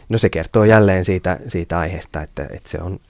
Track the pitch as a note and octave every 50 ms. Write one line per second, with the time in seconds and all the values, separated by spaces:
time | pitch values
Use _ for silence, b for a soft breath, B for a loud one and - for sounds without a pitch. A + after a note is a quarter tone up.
0 | B B A2 A2+ - G2+ - D#2+ D#2+ - - A2+ G#2 G#2+ A2 A2 G#2 G2+ F#2+ F#2
1 | F#2 G#2 F#2+ F2+ - F#2 F2+ - - - - F2+ E2+ - E2 F2 D#2+ E2 F#2 D2+
2 | - - - D#2 D2+ - - - C#2+ - - - - - - E2+ E2+ F2+ F#2 -
3 | _